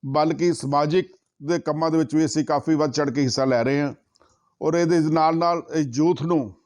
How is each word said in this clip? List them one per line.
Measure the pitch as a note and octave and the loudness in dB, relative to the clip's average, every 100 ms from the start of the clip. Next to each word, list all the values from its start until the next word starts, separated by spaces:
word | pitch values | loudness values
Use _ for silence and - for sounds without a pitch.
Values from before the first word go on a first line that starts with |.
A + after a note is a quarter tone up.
| C#3 | -2
ਬਲਕਿ | C#3+ D#3 D3 F3 | 0 0 2 0
ਸਮਾਜਿਕ | D#3 C#3 C#3+ D3+ F3+ - _ _ _ | 0 0 0 2 0 -2 _ _ _
ਦੇ | C#3+ E3+ | -4 -4
ਕੰਮਾਂ | - D3+ E3 | -2 -2 0
ਦੇ | D#3+ | 0
ਵਿੱਚ | D3+ D#3 | 0 0
ਵੀ | D#3+ | 0
ਅਸੀਂ | D#3 D3+ | -2 0
ਕਾਫੀ | D3 - D#3 | -2 0 0
ਵੱਧ | D3+ | 0
ਚੜ੍ਹ | B2+ C#3+ | 0 -2
ਕੇ | B2+ | 0
ਹਿੱਸਾ | C3+ B2+ C3 | 0 0 0
ਲੈ | B2 | 2
ਰਹੇ | A#2 C#3+ | 2 0
ਹਾਂ | D3 - _ _ _ _ _ _ | -2 -6 _ _ _ _ _ _
ਔਰ | D#3 | -2
ਇਹਦੇ | E3 E3+ F3 | 0 2 2
ਨਾਲ | D#3 D#3+ D#3 E3 | 2 2 2 2
ਨਾਲ | E3+ E3+ - D#3+ | 0 -2 -4 -4
ਇਸ | C#3+ A#2 | -2 0
ਯੂਥ | D#3+ F3+ | 0 0
ਨੂੰ | D#3+ E3+ A2+ - | 0 -2 -4 -12